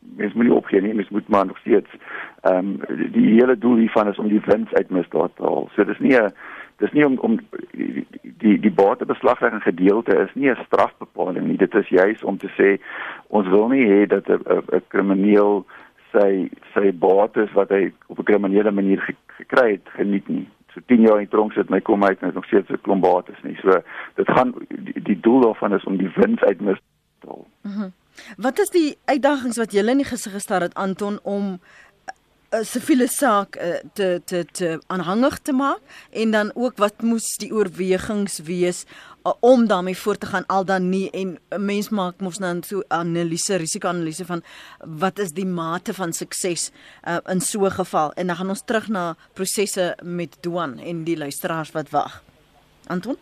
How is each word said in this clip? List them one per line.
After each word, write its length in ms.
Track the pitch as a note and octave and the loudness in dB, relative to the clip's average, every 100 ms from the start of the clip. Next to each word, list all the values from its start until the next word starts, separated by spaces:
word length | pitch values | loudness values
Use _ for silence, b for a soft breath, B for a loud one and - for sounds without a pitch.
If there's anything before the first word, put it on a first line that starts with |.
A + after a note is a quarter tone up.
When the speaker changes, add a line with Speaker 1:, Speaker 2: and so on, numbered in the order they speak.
| - G2 | -20 -8
Speaker 1:
mens 160 | G#2 | -6
moet 120 | A2 | 0
nie 100 | A#2+ | 4
opgee 260 | - - G2 | 4 2 0
nie, 140 | G2 | 0
mens 140 | A2 G2 | -2 -4
moet 200 | G#2 - | -6 0
maar 180 | G#2 F#2 | 0 0
nog 120 | F#2+ | -4
steeds, 320 | - G#2 - - B B B B | 0 0 0 -16 B B B B
ehm, 340 | - F#2 G2 F#2+ - | 0 2 0 -6 -6
die, 220 | - E2 | -6 -2
die 160 | A2+ A#2+ A2 | 2 6 6
hele 180 | B2+ B2 | 6 4
doel 180 | A#2+ A#2+ | 4 4
hiervan 320 | A2+ A#2 G#2 | 4 2 0
is 100 | G2 | 0
om 100 | G#2+ | 0
die 140 | G#2 - | 0 2
wins 260 | G#2 A2 | 0 2
uit 180 | - G2 | -2 0
misdaad 400 | F#2 F2 - E2+ _ | -2 -2 0 -2 _
te 60 | |
haal. 260 | - D#2 - | -2 -2 -4
So 100 | - | 0
dis 140 | G2+ G#2 | 0 2
nie 180 | C#3 C3 | 4 4
'n, 140 | G#2+ - B B B _ | 2 -4 B B B _
dis 160 | C#3 | -2
nie 140 | D3 D3 | 2 2
om, 120 | B2+ | 2
om 220 | A2+ A2 - - - - - - - - | 0 -2 -2 -16 -14 -8 -6 -6 -10 -14
die, 380 | - - A2 F#2 | -20 -2 4 4
die 120 | G#2+ | 4
batebeslaglegging 920 | F2 G2 B2 A2+ C3 A#2+ B2 A#2+ A2 | 4 4 4 -2 0 0 2 0 0
gedeelte 540 | A2+ F2 F#2+ G2+ A#2 G2+ | -4 2 4 2 2 2
is 180 | G2 | 2
nie 160 | - C#3 | 0 -2
'n 140 | A#2 - | -2 -2
strafbepaling 800 | F#2+ G2+ - - - F2+ F2 - | 2 0 -2 -18 -6 -4 -4 -2
nie. 100 | - | 0
Dit 180 | F#2 | 2
is 140 | G#2+ G2 | 2 2
juis 340 | F#2 F#2+ A2 | 4 4 0
om 160 | - G2 | -6 -6
te 100 | G2 - | -8 0
sê 200 | G2 G2 B B B B - | 2 2 B B B B -4
ons 220 | G#2+ F#2 | -2 4
wil 200 | F#2+ A2+ | 4 4
nie 180 | C3+ A#2+ | 2 6
hê 200 | G2 G2+ | 6 4
dat 220 | G2+ - | 2 0
'n, 120 | F#2 - | -2 2
'n, 160 | F2+ - | -2 0
'n 120 | F#2 - | -4 -2
krimineel 760 | - G2 G2 G2+ G2+ G#2 G2+ F2 B B _ _ | -2 0 2 4 4 4 2 -4 B B _ _
sy, 380 | A2 G2+ G2 F2+ - - | 2 2 2 -4 -8 -6
sy 180 | - G2+ | 0 0
bates 600 | F2 F#2+ F#2+ G#2+ - G#2+ | 2 4 4 4 0 0
wat 160 | G2+ G2 | 2 2
hy 240 | G2 F2+ - _ | 2 0 -4 _
op 120 | - | -8
'n 60 | |
kriminele 460 | - G#2 G2+ G2 G#2+ | 2 2 4 2 2
manier 300 | G2+ G2 F#2+ | 2 2 0
ge-, 140 | - F2+ _ | -2 -10 _
gekry 440 | - - C#3+ A#2+ | -20 -2 2 2
het, 180 | G2 - | 2 -6
geniet 340 | - G2+ G2+ - | -6 -2 -2 -2
nie. 200 | - - _ _ | -6 -6 _ _
So 60 | - - | -20 2
tien 160 | B2 | 6
jaar 180 | A2+ G#2+ | 8 6
in 80 | G2 | 4
die 80 | G#2+ | 0
tronk 160 | G#2+ | 0
sit 160 | G#2 G2 | 0 0
en 60 | |
hy 60 | F#2+ | 0
kom 220 | - G2+ | 2 4
uit 160 | G2+ F#2+ | 4 2
en 20 | |
hy 60 | F#2 | -4
het 80 | |
nog 120 | E2+ - | -6 0
steeds 240 | G2+ F#2+ | 0 0
'n 100 | - | -6
klomp 200 | - G2 | -2 2
bates 400 | F2+ F2+ - - | 4 4 0 -14
nie. 140 | - - | -14 -4
So 200 | F#2+ F#2 - B B | 2 2 0 B B
dit 120 | - - | -4 0
gaan, 280 | - B2+ A#2+ - | 2 2 0 -12
die, 340 | - - - | -12 -10 -10
die 180 | - - | -2 0
doel 200 | A2+ C3 | 4 6
daarvan 340 | A#2+ G#2 A2 | 4 2 -2
is 100 | F#2+ | -2
om 120 | - F#2+ | -2 -4
die 140 | F#2+ - | -2 0
wins 240 | G2+ A2+ | 2 4
uit 200 | - G2+ | 2 2
misdaad 220 | G2+ F#2+ _ _ _ _ | -2 -4 _ _ _ _
te 60 | - | -20
haal. 200 | - - _ | -20 -20 _
Speaker 2:
Mhm. 260 | G#3 G3+ G3 F#3 _ B B G#3+ | -12 -8 -10 -12 _ B B -6
Wat 220 | A3 C4+ | -6 -2
is 120 | G4+ | 0
die 260 | F4+ D4+ - | 2 0 -2
uitdagings 520 | - C#4 B3+ C#4+ B3 A#3 | -2 2 2 0 -2 -4
wat 160 | A3+ | -2
julle 180 | G3+ G#3 | 0 2
in 60 | C4+ | 2
die 100 | C#4 | 0
gesig 260 | A#3+ - | -6 -8
gestaar 280 | G3 - F#3+ | -10 -4 -2
het, 140 | F3 | -2
Anton, 440 | - F#3+ F#3 G3+ G#3 | -4 -6 -4 -6 -6
om 380 | - G3+ G3+ F#3 b b b _ - - _ _ _ | -6 -4 -4 -6 b b b _ -20 -20 _ _ _
'n 120 | A3 | -6
siviele 420 | A3 B3 - C#4 A#3+ | -4 -8 0 2 2
saak, 480 | - C#4 G#3 G3 | 0 0 0 -2
eh, 240 | - E3 D#3+ - | -6 -6 -6 -8
te, 280 | - F#3+ F3 | -4 -2 -2
te, 200 | - F3+ | -4 -6
te 360 | E3+ - F3+ D#3+ _ | -6 -6 -4 -4 _
aanhangig 520 | F#3 E3+ G3+ C4 - | -6 -2 0 0 0
te 140 | - | -4
maak? 260 | C4 C#4 F4+ B B B | -2 0 -2 B B B
En 180 | - A3 | -4 0
dan 200 | G#3+ G#3 | 0 -2
ook, 220 | - B3 - | -2 -6 0
wat 260 | G#3 G#3 | -2 0
moes 340 | A3+ A#3 - - | -2 -2 -4 -10
die 160 | G#3+ | -6
oorwegings 840 | G#3+ G3 D#3 F#3 F#3 - G#3+ G3+ - | -2 -4 -2 -2 -2 -2 -4 -4 -6
wees, 440 | D#3 F3+ F3 F3+ - B B B | -8 -2 -2 -2 -12 B B B
eh, 100 | - - | -6 2
om 260 | A#3+ B3+ A3+ | 4 6 4
daarmee 280 | G3 F3+ F#3 | 0 -2 -6
voort 240 | - G3+ | -4 -6
te 60 | - | -4
gaan, 200 | G3 F3+ | -6 -2
al 180 | F#3+ | -2
dan 240 | F#3 F#3+ F3+ | 0 0 0
nie? 220 | F#3 F#3+ | -2 -4
En 280 | - F#3+ E3 _ | -6 -8 -10 _
'n 140 | - | -6
mens 240 | G3+ G3+ G#3 | -4 -4 -4
maak 320 | G#3+ F3+ F3 | -4 -4 -6
mos 180 | F#3+ E3+ | -10 -6
dan 240 | F#3 F3 | -6 -6
so 200 | E3+ G3+ - | -6 -8 -4
analise, 680 | E3 E3+ E3+ E3+ E3+ - G3 | -4 -2 -2 -4 -4 -4 -4
risikoanalyse 680 | D#3+ G#3 F#3 F3 D#3+ D#3 | -4 -6 -4 -4 -6 -8
van 180 | F3+ F3 - B B B | -8 -10 -10 B B B
wat 340 | - D#3 F#3+ F#3 | -18 -4 -4 -2
is 140 | G3+ | -8
die 140 | D#3 F#3+ | -6 -6
mate 480 | F3 E3 F3 - | -4 -4 -6 -6
van 180 | F#3 F3 | -8 -6
sukses, 600 | D#3+ E3 - F#3+ E3 - b b b | -8 -10 -6 -6 -4 -8 b b b
eh, 140 | - E3+ - | -6 -6 -4
in 120 | F#3 | -4
so 240 | E3+ A3 | -2 -2
'n 60 | F#3+ | -2
geval? 420 | F#3+ F#3 F#3+ D3+ | -2 -4 -2 -2
En 140 | - F3+ | -4 -6
dan 100 | E3+ | -4
gaan 120 | F#3 | -6
ons 160 | G3 | -8
terug 240 | - A3 F#3 | -4 -4 -2
na 260 | G#3+ F3 D#3+ b | -4 -4 -8 b
prosesse 600 | - F#3+ - G3 - F3+ - | -10 -8 -4 -4 -2 -4 -4
met 340 | F3 F3 E3+ _ | -10 -8 -8 _
Duan 380 | F3 E3+ D#3+ A#2 | -8 -6 -6 -8
en 260 | - E3+ | -10 -8
die 120 | D#3+ E3 | -6 -6
luisteraars 540 | C#3+ C#3+ F#3 E3 D3+ | -6 -8 -8 -6 -6
wat 180 | D#3+ D3 | -8 -4
wag. 320 | D3 - - _ _ _ _ _ _ _ | -2 -4 -8 _ _ _ _ _ _ _
Anton? 300 | F3+ G3+ D4 | -8 -6 -10